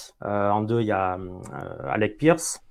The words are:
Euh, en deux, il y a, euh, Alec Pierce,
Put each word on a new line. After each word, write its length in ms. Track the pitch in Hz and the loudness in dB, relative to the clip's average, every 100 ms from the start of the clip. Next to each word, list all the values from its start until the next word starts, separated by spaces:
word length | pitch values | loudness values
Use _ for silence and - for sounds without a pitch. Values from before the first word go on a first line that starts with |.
| - - | -16 -10
Euh, 280 | - 104 101 | -2 2 2
en 100 | 104 | 2
deux, 220 | 107 117 | 2 2
il 40 | 107 | 2
y 60 | |
a, 220 | 98 92 | 2 2
euh, 240 | 92 92 92 - - - - | -2 -6 -12 -12 -10 -10 -8
Alec 340 | 69 104 104 - | -2 0 0 2
Pierce, 440 | 151 165 - - - | 4 4 0 -8 -14